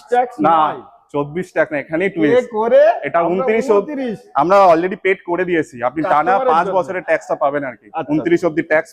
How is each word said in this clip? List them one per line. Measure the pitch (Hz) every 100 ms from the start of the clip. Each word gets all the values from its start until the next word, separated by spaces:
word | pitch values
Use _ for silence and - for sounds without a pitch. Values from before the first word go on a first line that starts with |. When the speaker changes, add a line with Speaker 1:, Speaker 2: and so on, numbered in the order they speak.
| -
Speaker 1:
ট্যাক্স | 240 247 -
Speaker 2:
না, | 156
Speaker 1:
নাই। | 160 151 110 - - _
Speaker 2:
চব্বিশ | 143 143 170 180
ট্যাক্স | 170 151
না, | 147
এখানেই | 131 160 190
Speaker 1:
পে | 175
Speaker 2:
টুইস্ট। | 156 254 -
Speaker 1:
করে | 214 233 269 311 -
Speaker 2:
এটা | 143 165
Speaker 1:
আমরা | 170
Speaker 2:
ঊনত্রিশ | 185 262 226 170
অব-, | 202
Speaker 1:
ঊনত্রিশ। | 302 277 247 190 -
Speaker 2:
আমরা | 139 165 202 185
already | 165 185 202
পেড | 190 190 -
করে | 175 180
দিয়েছি। | 165 - 120
আপনি | 123 151
টানা | 147
Speaker 1:
কাস্টমারের | 147 165 202 262
Speaker 2:
পাঁচ | 160 190
Speaker 1:
জন্য। | 180
Speaker 2:
বছরের | 175 185
ট্যাক্সটা | 160 156 - 156
পাবেন | 143 143
আর | 135 113
কি। | 107
Speaker 1:
আচ্ছা। | 160 151
Speaker 2:
ঊনত্রিশ | 156 170 170 175
অব্দি | 156
ট্যাক্স | 151 156 -